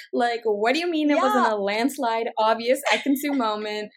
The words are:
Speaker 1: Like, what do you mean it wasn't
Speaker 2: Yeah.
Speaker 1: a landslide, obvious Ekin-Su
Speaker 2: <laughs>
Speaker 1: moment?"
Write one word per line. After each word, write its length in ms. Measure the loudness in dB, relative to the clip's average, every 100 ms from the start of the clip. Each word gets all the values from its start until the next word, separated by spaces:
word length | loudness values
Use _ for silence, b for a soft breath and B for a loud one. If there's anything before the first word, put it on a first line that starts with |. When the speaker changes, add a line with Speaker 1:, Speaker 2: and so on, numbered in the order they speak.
| B
Speaker 1:
Like, 300 | -2 0 0
what 300 | -2 0 2
do 60 | 0
you 100 | 0
mean 220 | 0 2
it 60 | 2
wasn't 280 | 2 2 2
Speaker 2:
Yeah. 80 |
Speaker 1:
a 40 | 2
landslide, 720 | 0 0 -2 -2 -2 -2 -4 0
obvious 420 | 2 2 2 0 2
Ekin-Su 400 | 0 0 0 0
Speaker 2:
<laughs> 20 |
Speaker 1:
moment?" 580 | 0 -2 -2 -4 -6 -8